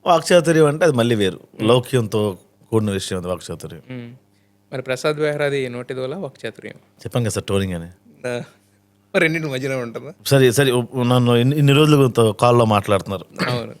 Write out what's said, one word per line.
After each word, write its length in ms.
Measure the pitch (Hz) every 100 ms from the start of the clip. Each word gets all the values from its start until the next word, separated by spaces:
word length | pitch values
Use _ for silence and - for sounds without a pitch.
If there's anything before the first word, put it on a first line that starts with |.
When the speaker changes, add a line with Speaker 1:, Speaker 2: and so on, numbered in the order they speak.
| -
Speaker 1:
వాక్ 260 | 165 147
చాతుర్యం 340 | 180 156 160 156
అంటే 180 | 151
అది 100 | 180
మళ్ళీ 200 | 127 117
వేరు, 260 | 117 95 87 -
Speaker 2:
మ్మ్. 140 | - 107
Speaker 1:
లౌక్యంతో 680 | 123 123 131 110 110 104 92 _ _ _
కూడిన 200 | 113 107
విషయం 280 | 98 - 95
అది 80 | 90
వాక్ 240 | 87 -
చాతుర్యం. 320 | 85 90 85 _
Speaker 2:
మ్మ్. 240 | 127 117 127 _ _ _ _ _
మరి 100 | 135
ప్రసాద్ 340 | 131 127 160 151
బెహ్రాది 520 | 151 147 143 143 127
నోటి 260 | 120 123
దూల, 200 | 127 131
వాక్ 320 | 165 170 _ 117
చాతుర్యం? 280 | - 104
Speaker 1:
చెప్పాం 480 | - _ _ 113 127
కదా 80 | 113
సార్, 140 | 101
టోనింగ్ 280 | - 98 95
అని. 160 | 87 85 87 _ _ 123
Speaker 2:
ఆ. 140 | 120 - _ _ _ _ _ _ 190
రెండింటి 300 | 165 165 156
మధ్యలో 300 | 131 135 131
ఉంటుందా? 340 | 120 113 131 - -
Speaker 1:
సరే, 260 | 139 131
సరే, 200 | 113 139 123 120 131
నన్ను 320 | 123 127 120 120
ఇన్ని, 200 | 123 147
ఇన్ని 160 | 143
రోజులు 360 | 143 151 147 131
తో-, 240 | 117 113
కాల్లో 320 | 101 123 120
మాట్లాడుతున్నారు. 880 | 113 104 101 101 85 98 - - -
Speaker 2:
అవును. 240 | 123 113 -